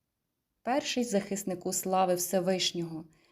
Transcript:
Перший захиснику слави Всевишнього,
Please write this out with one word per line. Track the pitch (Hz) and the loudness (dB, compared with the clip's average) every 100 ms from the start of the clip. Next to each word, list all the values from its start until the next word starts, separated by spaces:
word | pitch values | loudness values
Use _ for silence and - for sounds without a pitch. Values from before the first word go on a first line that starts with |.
| _ _ _ _ _ _ | _ _ _ _ _ _
Перший | - 277 294 254 | -2 -2 0 -2
захиснику | 240 196 202 196 - 180 185 | 2 0 0 -4 -4 -4 -4
слави | 185 190 185 185 | -2 2 2 4
Всевишнього, | 180 - 190 180 185 - 175 165 160 - _ _ | 2 2 2 2 2 0 -2 -4 -8 -12 _ _